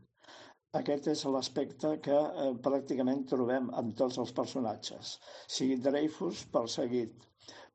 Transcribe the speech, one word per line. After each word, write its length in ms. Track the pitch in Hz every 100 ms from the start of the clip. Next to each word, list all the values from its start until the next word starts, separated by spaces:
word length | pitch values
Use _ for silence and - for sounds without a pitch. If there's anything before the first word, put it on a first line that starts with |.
| _ _ - - - - _ 151
Aquest 320 | 131 143 160
és 160 | 151
l'aspecte 720 | 139 135 127 - 135 - 156 156
que, 140 | 139 143
eh, 320 | 151 - 139 120
pràcticament 640 | 139 139 131 123 127 139 127
trobem 440 | 131 120 131 123
en 220 | - 120
tots 240 | 104 131 123
els 140 | 120
personatges. 840 | - 117 135 110 104 - - - - - - -
Sigui 320 | - 131 131
Dreyfus, 640 | 135 143 156 - 180 208 -
perseguit 720 | 143 117 - 131 123 113 - - _ - - -